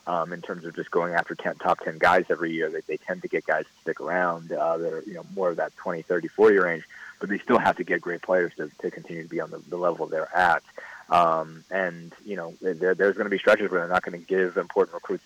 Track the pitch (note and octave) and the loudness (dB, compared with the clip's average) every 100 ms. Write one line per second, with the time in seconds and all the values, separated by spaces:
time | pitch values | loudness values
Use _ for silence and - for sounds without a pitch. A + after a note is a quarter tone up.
0 | - F2 E2 F2 - F2 E2 E2 D#2+ F2+ | -4 -2 -2 -6 -8 -10 -8 -8 -2 0
1 | E2+ E2+ - E2+ F2+ D#2+ F2+ E2+ - D#2+ | 0 0 -2 -4 -6 -2 0 0 -2 2
2 | F2 F#2 F2+ D#2+ E2 E2 D#2+ D#2+ - D#2 | 4 4 4 0 0 -2 -2 -4 -6 -8
3 | - F#2 F2 E2+ - D#2 D#2 _ - D#2 | -6 -8 -4 -4 0 -2 -2 _ -6 -6
4 | D2+ F2 F2+ E2+ E2 E2 D#2+ E2 E2 D#2+ | -2 0 0 -2 -6 -2 0 0 -2 -6
5 | D#2 E2+ - G2 F2+ E2 D#2 - F#2+ E2+ | -8 -12 -10 -2 -2 0 -4 -6 -6 -6
6 | - F2+ D#2+ - A2 G2+ F2+ E2 - - | -2 -2 -2 6 8 8 4 0 -8 -18
7 | - - F#2+ G2 - A#2+ F#2+ F2+ F2+ F2 | -18 -10 -6 -4 2 4 4 0 -2 -4
8 | F2 E2+ - F#2 F2 - D2+ - F2+ - | -4 -6 0 2 2 -4 -10 -8 -8 -8
9 | E2 E2+ D#2+ E2+ D#2 D#2+ D#2 F2 F2 E2 | -10 -12 -8 -8 -8 -10 -10 -2 -2 -2
10 | D#2 D#2+ D#2 E2+ F2+ D#2 - - - - | -4 -4 -2 2 4 2 -2 -14 -18 -18
11 | - F2 E2+ E2 D#2+ D#2+ - F#2+ F#2 E2+ | 2 4 6 2 -2 -10 -6 -2 -2 -4
12 | E2+ - G#2+ F#2+ E2 - F#2+ D#2+ F2+ F2+ | -14 -16 -10 -8 -8 -6 -4 0 0 4
13 | G2+ F#2+ G#2 G2 - G#2+ G2+ F2+ E2+ F2+ | 2 2 0 2 4 4 4 0 0 0
14 | F#2 F2 E2 F#2+ F2+ F2+ F2 - F#2 E2+ | -2 -8 -2 2 2 0 0 2 0 -2
15 | - F#2 | -6 -6